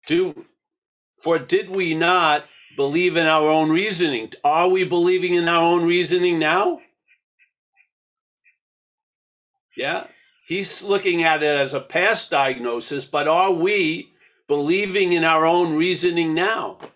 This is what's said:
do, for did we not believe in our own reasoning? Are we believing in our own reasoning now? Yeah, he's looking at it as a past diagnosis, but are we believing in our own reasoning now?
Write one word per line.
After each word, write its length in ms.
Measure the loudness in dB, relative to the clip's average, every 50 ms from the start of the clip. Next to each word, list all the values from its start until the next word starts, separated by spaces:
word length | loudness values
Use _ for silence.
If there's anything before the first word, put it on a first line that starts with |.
| _
do, 400 | 0 0 0 0 -2 -6 -12 -20 _ _ _ _ _ _ _ _ _ _ _ _ _ _ -8
for 160 | -2 -2 -2 -2
did 320 | 0 0 -2 -2 -2 -2
we 240 | -4 -4 -2 -2 -2
not 500 | 0 2 2 2 4 4 2 2 0 -2 _ _ -20 -20 _ -4
believe 400 | -4 -2 0 0 0 0 2 2
in 100 | 2 2
our 220 | 4 4 4 4 4
own 220 | 4 2 2 2
reasoning? 640 | 0 0 0 -2 -2 -2 -2 -2 -2 -4 -6 -10 -14 -2
Are 260 | -2 0 2 2 2 2
we 160 | 2 0 0
believing 500 | 0 0 0 2 2 2 0 0 0 0
in 140 | 0 0 2
our 140 | 2 2
own 220 | 2 2 2 2 2
reasoning 540 | 0 0 0 0 0 0 0 0 0 0 0
now? 420 | 0 0 0 0 0 -2 -4 -6 -12 _ _ _ _ _ _ _ _ _ _ _ _ _ _ _ _ _ _ _ _ _ _ _ _ _ _ _ _ _ _ _ _ _ _ _ _ _ _ _ _ _ _ _ _ _ _ _ _ _ _ _ _ _ _ _ _ _ _
Yeah, 300 | -8 -6 -6 -6 -6 -8 -12 _ _ _ _ _ _ _
he's 360 | -8 -6 -6 -6 -6 -8 -10
looking 400 | -2 -2 -2 0 2 0 0 2
at 200 | 2 2 2 2
it 160 | 2 0 2 0
as 160 | 0 -2 -2
a 60 | -8
past 500 | -8 -4 -2 0 0 0 0 -2 -4 -4
diagnosis, 760 | -2 0 0 0 -2 -4 -6 -6 -6 -6 -8 -8 -10 -10 -10
but 240 | -4 -4 -2 0 2
are 240 | 2 2 2 2
we 600 | 0 0 0 0 0 0 0 -2 -4 -6 -10 _ _ _ _ _ _ _ _ -2
believing 640 | -2 -2 0 0 0 0 0 -2 0 0 2 2
in 120 | 2 2 2
our 220 | 2 4 4 4
own 280 | 4 4 2 2 0 0
reasoning 600 | 0 0 0 -2 0 -2 -2 0 0 -2 -2 -2
now? 440 | -2 -2 -2 -2 -4 -8 -10 -12 _ -20 -20 _